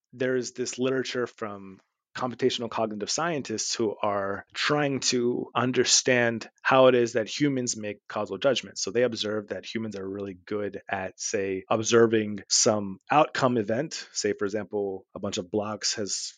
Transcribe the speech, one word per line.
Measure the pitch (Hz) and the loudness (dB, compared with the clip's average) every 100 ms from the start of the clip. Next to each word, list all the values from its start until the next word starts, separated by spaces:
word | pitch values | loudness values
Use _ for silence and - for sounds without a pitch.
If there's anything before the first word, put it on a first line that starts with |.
| _ | _
there's | 123 127 127 113 | -6 -2 -2 -4
this | - 120 - | -6 -8 -2
literature | 127 131 123 127 117 | -2 -2 -2 -4 -4
from | - 107 101 95 95 _ _ _ - | -6 -10 -10 -14 -18 _ _ _ -8
computational | 127 113 131 - 117 | -6 0 0 0 -4
cognitive | - 110 107 101 | -2 -2 -2 -4
scientists | - 165 156 120 110 - | -2 -2 -2 -4 -4 -4
who | - 110 - | 0 -2 0
are | 107 101 98 98 - | -2 0 -2 -6 -8
trying | - - 147 147 135 | -4 0 2 2 0
to | - 127 120 123 - | 0 0 0 -2 -2
understand | - 127 127 120 - - 123 120 117 - _ | 0 0 2 4 4 4 4 4 0 -8 _
how | - 135 127 | 4 8 8
it | |
is | 127 120 | 8 4
that | 113 104 | 0 -2
humans | - 147 135 123 110 | 0 0 0 -2 -4
make | 107 104 - | -6 -8 -8
causal | 107 104 98 | -6 -4 0
judgments. | 139 117 98 - | 2 0 -2 -6
So | - | -2
they | 107 | 2
observe | 123 113 107 107 104 | 2 0 -2 -4 -4
that | 95 87 | -10 -6
humans | 113 110 101 | -6 -6 -6
are | 95 | -8
really | 98 101 90 90 | -6 -8 -10 -6
good | 104 101 95 - | -4 -4 -6 -6
at, | 98 92 - | -6 -6 -8
say, | - 107 98 95 95 | -4 -2 -2 -2 0
observing | 113 110 117 117 110 107 104 - | 0 4 6 6 4 0 -6 -2
some | - - 107 101 95 - | 2 4 2 0 -6 2
outcome | 143 156 - 135 123 | 4 4 2 2 2
event. | 101 113 151 - - | 0 -2 -4 -8 -10
Say, | - 104 | -4 -2
for | 101 101 | 0 -2
example, | 107 98 104 101 95 - | -2 -4 -4 -4 -6 -12
a | - | -8
bunch | 101 98 | -6 -4
of | 90 | -2
blocks | 107 104 107 - - | -2 -2 -4 -4 -4
has | 98 - - | -4 -6 -8